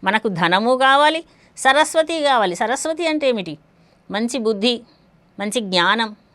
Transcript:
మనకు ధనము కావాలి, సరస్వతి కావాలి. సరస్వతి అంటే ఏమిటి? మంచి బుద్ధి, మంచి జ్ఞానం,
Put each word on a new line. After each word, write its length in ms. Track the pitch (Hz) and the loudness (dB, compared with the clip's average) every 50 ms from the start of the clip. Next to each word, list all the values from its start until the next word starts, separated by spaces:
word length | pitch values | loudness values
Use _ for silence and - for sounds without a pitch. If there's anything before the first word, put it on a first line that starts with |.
| - | -2
మనకు 240 | 190 202 220 214 233 | -2 -2 -2 -2 -2
ధనము 480 | 190 160 180 165 180 190 220 233 262 | -4 0 0 2 2 2 2 2 2
కావాలి, 480 | 254 262 269 269 277 294 302 311 320 330 _ _ _ _ _ _ | 4 4 4 6 6 4 4 2 0 -6 _ _ _ _ _ _
సరస్వతి 640 | - - 269 269 285 311 302 - 330 320 311 339 320 | -2 0 2 4 4 2 2 2 0 0 0 0 -2
కావాలి. 340 | 294 285 269 247 214 190 175 | 0 2 2 2 2 0 0
సరస్వతి 520 | 175 240 214 247 269 - 311 320 311 349 | -2 -2 -2 -2 -4 -4 -6 -4 -4 -2
అంటే 220 | 320 311 302 294 262 | -2 -2 0 0 0
ఏమిటి? 300 | 247 220 185 170 147 - _ _ _ _ _ _ _ _ _ _ | 0 -2 -4 -8 -10 -14 _ _ _ _ _ _ _ _ _ _
మంచి 280 | 185 202 226 240 240 277 | -6 -4 -4 -4 -4 -2
బుద్ధి, 420 | 220 214 220 196 196 247 240 233 - _ _ _ _ _ _ _ _ _ _ - | -2 -2 -2 0 0 -2 -2 -2 -8 _ _ _ _ _ _ _ _ _ _ -8
మంచి 200 | 202 214 202 254 | -8 -4 -4 -4
జ్ఞానం, 560 | 220 196 185 180 170 180 202 226 233 214 214 _ _ _ _ | -4 -2 0 2 2 2 2 0 -2 -6 -8 _ _ _ _